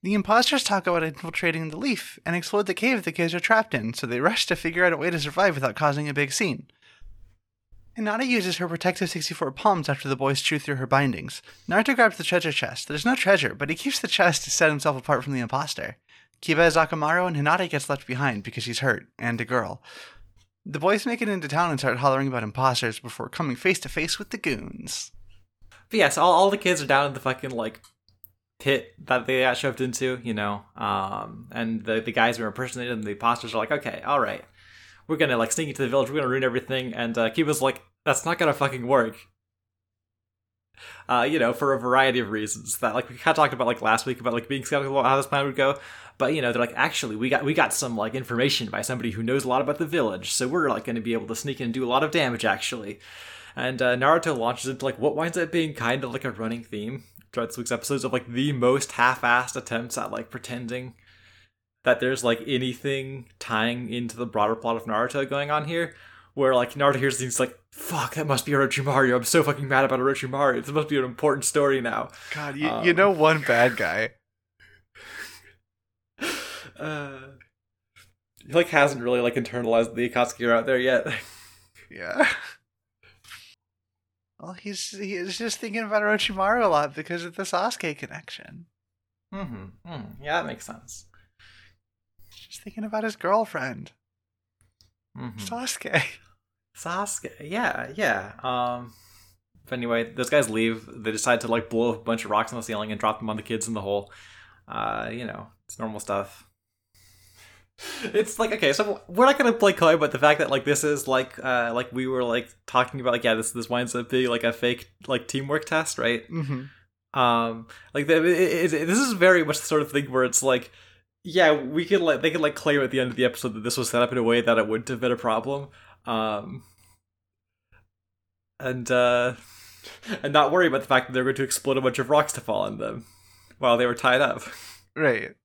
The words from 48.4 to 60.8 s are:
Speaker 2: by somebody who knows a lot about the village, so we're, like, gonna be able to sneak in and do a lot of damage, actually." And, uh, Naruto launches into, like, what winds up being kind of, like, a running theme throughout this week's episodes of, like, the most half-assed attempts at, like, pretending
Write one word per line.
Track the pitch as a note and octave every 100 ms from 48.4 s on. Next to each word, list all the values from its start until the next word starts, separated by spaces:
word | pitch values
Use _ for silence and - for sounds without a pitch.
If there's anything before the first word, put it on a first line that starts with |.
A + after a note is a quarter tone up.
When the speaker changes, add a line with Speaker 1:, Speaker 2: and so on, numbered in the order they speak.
| C3+ - A2+
Speaker 2:
by | G2+
somebody | G#2+ B2+ B2
who | G#2
knows | A2+ C#3
a | B2+
lot | B2+
about | C3+ D3
the | D#3+
village, | E3 A#2 F#2 F#2
so | - B2+
we're, | E3+ D3
like, | A2
gonna | A#2+ A#2
be | A2
able | A2+ G#2
to |
sneak | A2+ C#3+ C3+
in | A#2+
and |
do | A#2
a | B2+
lot | B2
of | D3+
damage, | E3+ C3+ A#2
actually." | A2 F#2+ - B2 G2+ G#2 - - - - - -
And, | B2+ C3
uh, | B2+ B2
Naruto | C3+ E3 E3+ C3+
launches | A2+ B2 C3
into, | C3+
like, | C3 -
what | C3+ C#3+
winds | E3 E3+
up | E3
being | E3+ D#3+
kind | D3 A#2 C3
of, | C3
like, | B2
a | C3+
running | G2+ A2 A#2
theme | A#2 G#2+ G#2+ C3 - - -
throughout | - A#2
this | -
week's | A2+
episodes | A#2 - C#3+
of, | B2+
like, | B2+ B2
the | A#2+ C#3+
most | C#3 B2 C3+ C#3
half-assed | - B2 B2+ B2 A#2+ B2 C3+
attempts | - A#2 A#2 -
at, | G#2
like, | G#2+ A#2
pretending | B2+ - B2 A#2+ B2